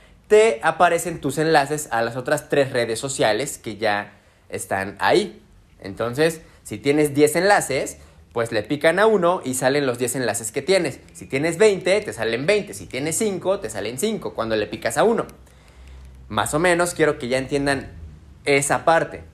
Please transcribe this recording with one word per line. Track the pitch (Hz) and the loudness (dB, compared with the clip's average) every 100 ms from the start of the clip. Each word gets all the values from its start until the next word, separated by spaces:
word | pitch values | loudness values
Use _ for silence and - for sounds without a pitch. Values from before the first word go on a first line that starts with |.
| - - - | -20 -12 4
te | 214 226 - | 6 6 4
aparecen | 160 165 175 170 175 156 | 0 4 4 2 -2 -4
tus | 143 135 | -4 0
enlaces | 160 156 139 151 - | 4 4 2 -2 -2
a | 117 | -2
las | 117 127 | -2 -4
otras | 123 147 - | -2 -2 0
tres | 143 131 | 0 2
redes | 123 117 110 | 0 -2 -2
sociales | 139 135 123 107 139 - | -4 0 0 0 -4 -8
que | 117 101 | -12 -4
ya | 107 101 101 - _ _ - | -2 -2 -4 -14 _ _ -12
están | - - 98 98 92 | -10 -6 -4 -4 -2
ahí. | 95 156 202 - - - _ - | 2 2 2 -8 -20 -20 _ -18
Entonces, | - 92 117 120 160 165 - - | -12 -6 -4 0 0 -2 -14 -20
si | - 107 | -14 -4
tienes | 135 147 151 | 0 2 2
diez | 135 147 170 | 4 2 4
enlaces, | 190 196 - 135 185 - - - - | 4 2 2 -4 -4 -10 -20 -20 -8
pues | 120 113 | -4 -2
le | 110 | -2
pican | 104 147 165 175 | -2 0 2 4
a | 220 | 4
uno | 208 175 180 131 | 4 2 0 -2
y | |
salen | 127 131 147 139 | 0 2 2 0
los | 117 | 0
diez | 123 139 | -2 -2
enlaces | 117 104 113 | -2 -4 -6
que | 139 | -6
tienes. | 143 190 160 - - | 0 0 0 -6 -16
Si | - - | -20 -6
tienes | 135 160 160 | -4 -2 4
veinte, | 214 185 175 202 | 4 4 0 0
te | - | -2
salen | - 110 117 151 | -4 -4 -2 0
veinte. | 208 196 | 0 -2
Si | - - | -12 -10
tienes | 123 151 170 | -6 -4 -2
cinco, | 220 180 175 196 | -2 -2 -2 -4
te | 110 | -4
salen | 101 104 127 | -8 -8 -4
cinco | 220 202 107 | -2 -2 -6
cuando | - 113 110 | -6 -2 -2
le | 104 | -2
picas | - 113 139 | -4 -4 2
a | 196 | 2
uno. | 214 - - - - - - - - - - - | 2 -4 -10 -20 -20 -20 -20 -20 -20 -20 -20 -6
Más | 104 107 | -4 0
o | 151 | 2
menos | 180 170 175 | 2 2 0
quiero | 165 151 147 | 2 0 0
que | 120 | -2
ya | 131 | -2
entiendan | 127 143 143 135 107 - - - - - | -2 -2 0 -2 -6 -16 -18 -20 -20 -8
esa | - 139 143 127 | 0 2 2 0
parte. | 165 165 151 82 - | 2 2 2 -8 -14